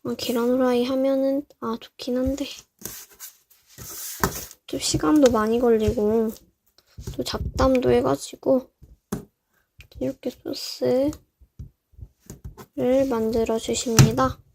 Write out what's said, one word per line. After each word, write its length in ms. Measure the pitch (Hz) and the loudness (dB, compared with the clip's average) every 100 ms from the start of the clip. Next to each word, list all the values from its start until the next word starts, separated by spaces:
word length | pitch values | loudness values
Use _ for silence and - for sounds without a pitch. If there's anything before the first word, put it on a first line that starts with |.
아, 120 | 254 240 | -6 -6
계란 340 | - 240 240 | -2 0 2
후라이 340 | 254 254 247 247 | 2 4 2 2
하면은, 580 | 269 269 269 269 277 294 _ | 2 2 2 2 0 -4 _
아, 180 | 233 226 | -8 -6
좋긴 360 | - - - 247 | -10 -12 -4 -2
한데. 280 | 262 277 277 - - _ - - - - - _ _ _ _ - - - - - - - - - - | -2 -2 -6 -10 -20 _ -14 -14 -18 -20 -20 _ _ _ _ -20 -16 -14 -14 -4 -4 -4 -14 -20 -10
좀 120 | 277 | -6
시간도 520 | - - 311 311 262 | -2 0 2 6 6
많이 280 | 226 214 233 | 4 0 2
걸리고, 720 | 240 226 214 240 208 226 220 214 _ _ _ _ _ - - - | 2 4 2 0 0 2 0 -6 _ _ _ _ _ -16 -12 -8
또 60 | |
잡담도 680 | - - - - 262 262 247 | -6 -6 -6 0 2 4 4
해가지고, 800 | 240 262 277 - - - 262 262 _ - - _ - - _ _ _ _ - - - | 2 2 -2 -6 -6 0 0 0 _ -20 -20 _ -10 -10 _ _ _ _ -20 -20 -8
이렇게 300 | 262 269 - | -6 -6 -10
소스를 840 | - - 285 - - 254 254 277 - _ _ - - - _ _ - - _ - - - - - 294 247 262 269 | -10 -12 -10 -10 -2 0 2 0 -4 _ _ -20 -20 -20 _ _ -20 -20 _ -20 -18 -18 -18 -14 -2 2 2 2
만들어 480 | 233 220 226 226 226 | 0 0 0 0 -2
주십니다. 840 | - 226 254 226 226 247 254 - _ | -2 -4 2 4 4 4 0 -2 _